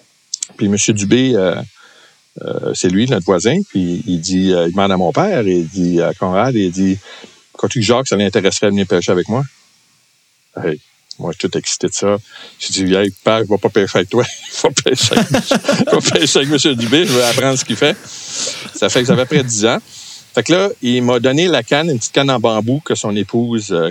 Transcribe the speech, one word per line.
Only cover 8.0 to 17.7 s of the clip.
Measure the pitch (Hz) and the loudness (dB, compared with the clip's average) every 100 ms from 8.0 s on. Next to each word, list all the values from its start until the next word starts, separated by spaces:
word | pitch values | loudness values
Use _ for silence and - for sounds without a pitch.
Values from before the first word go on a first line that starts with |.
| 135 | 2
ça | 98 | 0
l'intéresserait | 101 104 95 - 104 | 2 2 0 2 0
de | |
venir | 101 92 | 0 2
pêcher | 90 85 | 0 2
avec | 90 85 | 0 0
moi ? » | 117 139 _ _ _ _ _ _ _ _ _ _ - | -2 -4 _ _ _ _ _ _ _ _ _ _ -8
Hey, | 85 73 - _ _ - | -6 -6 -10 _ _ -10
moi, | 87 | -8
je | 80 | -6
suis | 90 | -4
tout | - | -4
excité | - - 90 | -4 -4 -4
de | |
ça. | - 101 104 - - - - | -2 -2 -2 -4 -20 -20 -14
J'ai | - 92 | -6 -2
dit, « | 95 | 2
Hey, | 92 101 - | 2 2 0
père, | 110 110 | 0 2
je | 98 | 2
vais | 101 | 0
pas | 110 | 0
pêcher | 107 95 101 | 0 2 0
avec | 87 | 0
toi. | 117 - - | 0 0 -4
<laughs> | - | -14
Je | - - | -2 -2
vais | |
pêcher | 139 - - - | 0 0 0 2
avec... | 233 - | 2 2
Je | 247 - 269 - 220 254 - | 0 0 0 0 0 2 0
vais | - 170 | 2 0
pêcher | 151 156 | 2 2
avec | 139 | 2
monsieur | 147 160 | 2 2
Dubé, | 120 117 147 202 | 0 2 2 2
je | |
veux | 123 | 2
apprendre | 120 117 135 131 | 2 2 0 0
ce | |
qu'il | - | -4